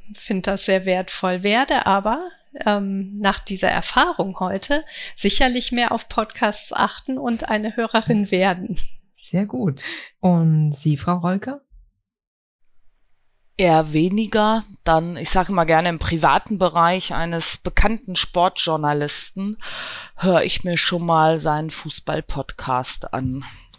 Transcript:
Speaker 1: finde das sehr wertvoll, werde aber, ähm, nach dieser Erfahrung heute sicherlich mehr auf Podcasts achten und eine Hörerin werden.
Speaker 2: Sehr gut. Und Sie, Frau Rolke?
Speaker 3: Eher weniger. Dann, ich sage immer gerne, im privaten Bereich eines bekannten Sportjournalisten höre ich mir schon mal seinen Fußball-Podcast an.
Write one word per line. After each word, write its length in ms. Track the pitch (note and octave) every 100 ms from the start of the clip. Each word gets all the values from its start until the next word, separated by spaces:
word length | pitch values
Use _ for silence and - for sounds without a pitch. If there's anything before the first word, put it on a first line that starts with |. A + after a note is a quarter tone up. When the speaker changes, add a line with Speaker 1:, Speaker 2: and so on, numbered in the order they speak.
| - G#3
Speaker 1:
finde 340 | - F#3+ F#3+
das 160 | G3 -
sehr 180 | F#3+
wertvoll, 600 | F#3 F#3 F3+ - F#3 F3+
werde 420 | G3+ A3 C4+ C#4 -
aber, 420 | G3 G3+ C4+ F4+ - _ C#4 G#3+
ähm, 520 | G#3 G3 G3 F#3+ G3+
nach 200 | G3+ -
dieser 320 | - F#3+ F#3+
Erfahrung 680 | F3 - - E4 E4 G3+ F#3
heute 440 | F#3 G3 - G3 - - -
sicherlich 560 | - G3+ - C4 B3 -
mehr 220 | B3 A#3+
auf 160 | - -
Podcasts 640 | - G#3+ - G#3+ - -
achten 460 | - G3+ - - C4
und 300 | C4 A3+ -
eine 280 | G#3+ G#3+ G#3+
Hörerin 560 | A3+ A3+ A3+ A3 G3+
werden. 480 | F3+ F#3+ F3+ - F3+ - - -
Speaker 2:
Sehr 320 | - - F3 G#3
gut. 380 | B3+ G3 C3+ - - - _
Und 540 | F#3 E3+ D#3+ D#3 D3+
Sie, 220 | D3 D#3 D3
Frau 220 | - F3+
Rolke? 440 | F3 F#3+ B3+ C#4+ - - _ _ _ _ _ _ _ _ _ - - _ _ _ _ _ _ -
Speaker 3:
Eher 320 | F3+ D#3+ D3+
weniger. 720 | D3+ F3 G3+ G#3+ A3 G#3+ A3+ G#3 -
Dann, 320 | - D#3+ E3+ D#3+
ich 140 | -
sage 200 | F#3 F3+
immer 160 | F#3+ E3
gerne, 220 | D#3+ F3
im 100 | E3
privaten 600 | - E3 D#3 C#3+ - G3+
Bereich 540 | F3+ D#3+ E3+ F#3 -
eines 440 | B2+ E3 E3+ - -
bekannten 580 | F3+ - G#3 A3+ -
Sportjournalisten 1400 | F3 - F3+ F3+ - - D#3 D3 D3 D3 - - F#3+ G3 A3 - - - - -
höre 300 | - F#3 F#3
ich 180 | - -
mir 140 | F3 E3+
schon 280 | - F3+
mal 360 | E3+ D#3+ D#3 D#3+
seinen 300 | D#3 D3+ D#3
Fußball-Podcast 1400 | - D#3 - - D3+ - D3 - - - B2+ C3 - -
an. 320 | A#2+ C3 C3 C3 - -